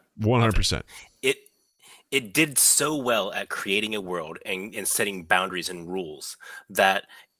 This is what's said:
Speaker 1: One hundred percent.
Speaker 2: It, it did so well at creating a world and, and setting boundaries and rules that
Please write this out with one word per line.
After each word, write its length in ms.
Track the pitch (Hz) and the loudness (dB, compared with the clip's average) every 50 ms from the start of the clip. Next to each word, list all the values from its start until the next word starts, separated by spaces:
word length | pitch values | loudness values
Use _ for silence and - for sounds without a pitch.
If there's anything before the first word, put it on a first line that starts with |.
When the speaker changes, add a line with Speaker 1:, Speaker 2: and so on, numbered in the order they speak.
| _ _ _ | _ _ _
Speaker 1:
One 240 | - 107 107 123 120 | -2 0 2 4 6
hundred 160 | 117 110 101 | 4 4 4
percent. 300 | 104 87 - - 64 - _ - - - - _ _ | 4 2 2 0 -2 -6 _ -18 -20 -20 -20 _ _
Speaker 2:
It, 140 | - 135 - - - _ _ _ _ _ _ _ _ - - - _ - | -2 -2 -2 -2 -6 _ _ _ _ _ _ _ _ -20 -20 -20 _ -4
it 240 | - 139 123 101 95 | -2 -2 -2 0 0
did 240 | 147 160 151 127 - | 2 2 2 2 2
so 380 | - - - - 143 151 156 | 4 4 4 4 2 0 -2
well 380 | 147 123 123 117 107 95 101 - | -2 2 2 2 2 2 0 -4
at 160 | 95 101 - | -6 -6 -6
creating 440 | - - - 104 98 107 107 107 107 | -6 -6 -2 0 0 0 0 0 -4
a 60 | 104 | -6
world 380 | 95 90 90 85 80 78 82 - - | -6 -4 -6 -6 -6 -8 -10 -12 -8
and, 280 | - 95 92 95 113 - | -6 -6 -6 -6 -8 -8
and 140 | 110 95 - | -6 -4 -2
setting 380 | - - 110 101 98 92 82 | 0 0 0 -2 -2 -6 -2
boundaries 420 | 82 - 92 92 95 90 87 82 - | 2 2 2 2 0 -4 -6 -6 -6
and 240 | 92 87 82 85 | -8 -10 -8 -6
rules 460 | 90 95 90 78 76 67 - - - - - - - - - _ | -6 -6 -6 -6 -10 -12 -12 -14 -14 -14 -16 -18 -18 -18 -16 _
that 340 | 98 98 98 95 95 101 - _ - - - _ _ _ | 0 4 4 4 4 2 -4 _ -18 -20 -20 _ _ _